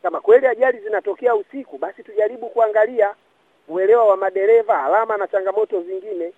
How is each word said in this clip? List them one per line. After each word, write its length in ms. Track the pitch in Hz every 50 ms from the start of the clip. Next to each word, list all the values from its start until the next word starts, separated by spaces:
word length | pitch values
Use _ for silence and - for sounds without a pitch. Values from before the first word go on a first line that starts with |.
| -
Kama 180 | 180 165 -
kweli 260 | - 202 220 254 262 262
ajali 320 | 240 220 254 262 247 226
zinatokea 560 | 202 214 214 196 - 208 190 - - 240 233
usiku, 420 | 226 196 _ - 277 262 _ - 202
basi 260 | - 202 - - 359
tujaribu 460 | - 208 202 214 214 247 233 226 226
kuangalia 640 | - 233 226 214 208 220 214 220 254 240 202 202 208 _ _ _ _ _ _ _ _ _ _ _
uelewa 380 | 165 180 190 196 226 240 226
wa 120 | 208 196 190
madereva, 680 | 196 190 185 190 190 208 226 233 220 208 214 165 131
alama 340 | 139 170 214 226 220 220 208
na 100 | 196 170
changamoto 540 | - 196 190 196 185 202 214 - 226 185
zingine. 500 | 170 175 190 190 185 214 208 175 165 170 -